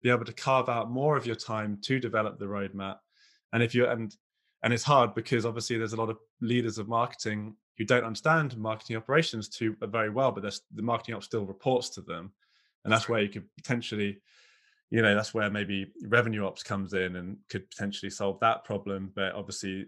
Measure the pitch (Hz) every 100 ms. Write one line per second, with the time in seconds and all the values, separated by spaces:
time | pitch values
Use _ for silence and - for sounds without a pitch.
0 | 123 123 113 - - 131 123 117 110 123
1 | 147 143 117 110 - 110 107 104 - 131
2 | 123 110 107 - 101 101 98 98 95 95
3 | _ _ _ _ _ 117 117 123 123 117
4 | 110 - _ _ _ _ 113 117 139 143
5 | 117 117 - 120 117 113 113 117 110 110
6 | 113 110 _ - 117 123 117 107 104 117
7 | 120 - 110 107 107 107 _ - 110 123
8 | 113 110 160 165 147 117 110 110 - 113
9 | - 147 160 113 104 - 113 107 107 113
10 | 107 110 135 101 101 - _ - 117 117
11 | - 110 - 113 98 95 131 131 - -
12 | 85 85 95 - _ _ _ _ 101 110
13 | - 113 101 101 - _ - 120 113 107
14 | 101 101 _ _ _ _ _ _ - 110
15 | 110 101 - 113 104 104 98 98 95 -
16 | 117 117 113 107 98 - - 98 95 95
17 | 92 90 90 104 - 98 - - 101 101
18 | 98 - 101 95 113 110 - 104 101 98
19 | 95 98 95 104 98 101 98 95